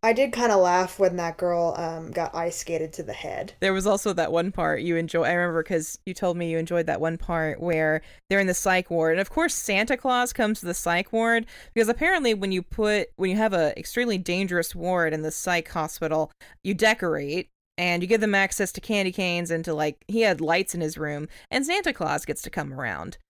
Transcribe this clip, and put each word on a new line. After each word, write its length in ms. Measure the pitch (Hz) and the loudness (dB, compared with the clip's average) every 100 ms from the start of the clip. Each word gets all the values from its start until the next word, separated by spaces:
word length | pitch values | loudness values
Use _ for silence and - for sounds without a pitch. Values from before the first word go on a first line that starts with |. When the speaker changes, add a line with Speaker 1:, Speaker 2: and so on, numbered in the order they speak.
Speaker 1:
I 80 | 226 | 2
did 220 | 226 269 | 4 2
kinda 240 | 233 240 202 | 4 4 6
laugh 400 | 180 180 185 - | 6 4 2 2
when 180 | 190 180 | 2 2
that 220 | 170 165 | -4 -2
girl, 360 | 180 175 170 - | 0 2 0 0
um, 320 | 165 165 160 | -6 -6 -8
got 240 | - 165 | -4 -4
ice 240 | 160 170 165 | -2 -4 -6
skated 340 | - 165 156 | -6 -4 -4
to 100 | - | -8
the 120 | 151 | -12
head. 400 | - - - 196 - | -10 -8 -8 -10 -2
Speaker 2:
There 120 | 190 | 0
was 140 | 190 196 | 0 2
also 260 | 202 214 | 0 0
that 180 | 175 160 | -2 0
one 220 | 170 175 | 0 0
part 300 | 196 160 151 | -2 -2 0
you 140 | 160 165 | 0 -2
enjoy-, 280 | 165 170 | 0 0
I 80 | 165 | 2
remember 300 | 175 175 165 | 2 0 0
'cause 360 | 156 180 156 - | 0 -2 -2 -10
you 80 | - | -10
told 240 | 180 185 175 | -2 -2 0
me 140 | 170 | -2
you 80 | 165 | -2
enjoyed 260 | 165 175 160 | 0 0 2
that 120 | - | 2
one 160 | 160 165 | 0 -2
part 420 | - 170 160 - | -2 -2 0 -2
where 440 | 170 160 156 156 - - _ | 0 2 2 2 -2 -20 _
they're 100 | 196 | 2
in 80 | 190 | 2
the 60 | |
psych 380 | 180 196 185 180 | 0 2 2 2
ward. 220 | 170 160 | 2 4
And 80 | 165 | 2
of 80 | 190 | 2
course, 240 | - 330 | 0 0
Santa 420 | - - 196 226 262 | 0 -2 0 2 0
Claus 380 | 269 247 247 | 2 2 0
comes 260 | - 220 214 | 0 0 0
to 60 | 175 | -4
the 80 | |
psych 360 | 170 - 170 190 | -4 0 0 0
ward 360 | 220 226 233 226 - - | 0 2 2 0 -14 -6
because 160 | - 220 | 0 2
apparently 460 | 233 320 370 254 | 2 2 2 2
when 180 | 214 190 | 0 0
you 80 | 185 | -2
put, 520 | 175 - 214 208 - - | -4 -2 0 2 -2 -2
when 140 | 190 | 0
you 60 | 190 | 2
have 180 | 220 | 2
a 220 | 190 156 - | 4 2 0
extremely 400 | - - 240 196 | -6 -2 0 0
dangerous 560 | 180 180 196 175 170 | 0 -2 0 0 -2
ward 400 | 170 170 180 165 | -4 -2 2 2
in 80 | 156 | 0
the 80 | 156 | -4
psych 380 | 151 - 175 165 | -4 -2 -2 -2
hospital, 600 | 180 160 - 160 156 156 _ - - | -4 -4 -4 -2 0 -2 _ -20 -10
you 120 | 190 | -4
decorate 720 | 185 220 220 175 151 143 165 - _ _ - | 2 4 4 0 -2 -2 -6 -6 _ _ -4
and 240 | 175 175 | 0 0
you 40 | 180 | 2
give 140 | 226 | 2
them 140 | 214 | 4
access 380 | 202 196 - 196 | 2 2 0 -4
to 100 | - | -4
candy 280 | - 208 190 | -2 0 0
canes 400 | 180 185 175 170 | 0 -2 -2 -2
and 140 | 165 | -4
to, 80 | 165 | -2
like, 240 | 151 156 - _ | 0 -2 -2 _
he 140 | 214 | 2
had 180 | 226 165 | 2 2
lights 320 | 156 170 190 | 2 0 0
in 80 | 175 | -2
his 160 | 156 165 | -4 -4
room, 300 | 151 147 151 - - | -6 -6 -10 -14 -6
and 140 | - | -4
Santa 300 | 277 370 349 | 0 -2 -2
Claus 320 | - 160 151 - | -2 -2 -2 -4
gets 160 | 143 | -8
to 80 | - | -6
come 240 | - 147 | -8 -8
around. 420 | 131 127 82 85 - _ | -6 -6 -6 -10 -14 _